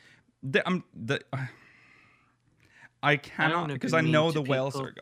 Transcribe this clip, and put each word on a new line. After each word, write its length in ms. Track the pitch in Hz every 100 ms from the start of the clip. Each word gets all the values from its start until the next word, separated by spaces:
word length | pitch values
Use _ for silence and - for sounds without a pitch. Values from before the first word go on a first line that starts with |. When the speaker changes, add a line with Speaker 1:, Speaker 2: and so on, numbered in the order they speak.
| - _ _ _
Speaker 1:
the, 260 | 131 196 -
um, 160 | 180 - -
the, 260 | 113 139 -
<sighs> 180 | 131 127 - - - _ - _ _ _ _ _ _ _ - - _
I 140 | 139 147
cannot, 440 | - - 156 170
Speaker 2:
wanna 180 | 165 135
Speaker 1:
'cause 120 | -
Speaker 2:
be 60 | 160
Speaker 1:
I 40 |
know 240 | 160 156 165
Speaker 2:
mean 80 |
to 100 | 151
Speaker 1:
the 60 | 135
whales 260 | 131 135 139
Speaker 2:
people. 160 | 131 -